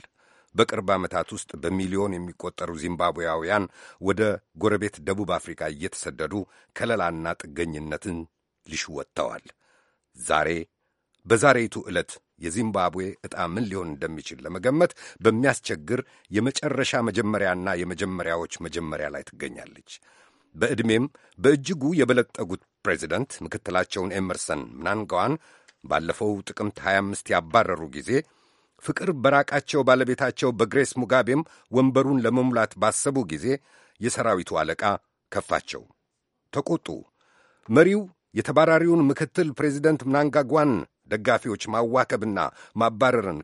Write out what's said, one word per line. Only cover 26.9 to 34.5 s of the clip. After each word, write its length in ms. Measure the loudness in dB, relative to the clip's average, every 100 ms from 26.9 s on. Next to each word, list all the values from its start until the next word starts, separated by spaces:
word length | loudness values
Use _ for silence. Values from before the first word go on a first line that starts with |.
| 2
አምስት 280 | 2 -4 0
ያባረሩ 520 | 0 4 2 2 -2 -6
ጊዜ፣ 200 | -10 -2 -2 -2 _ _ _ _ _
ፍቅር 260 | -8 -4 -4 2
በራቃቸው 680 | 4 4 4 -2 0 2
ባለቤታቸው 640 | 6 6 4 0 -2 0 -2
በግሬስ 400 | 2 2 2 0 -2
ሙጋቤም 440 | 2 4 4 0 -2 -12 _
ወንበሩን 500 | 4 4 4 4 2
ለመሙላት 500 | 2 2 2 2 0 2
ባሰቡ 400 | 0 2 0 -2 -2
ጊዜ 200 | -4 -2 -4 -6 _ _ _
የሰራዊቱ 520 | -4 0 2 2 0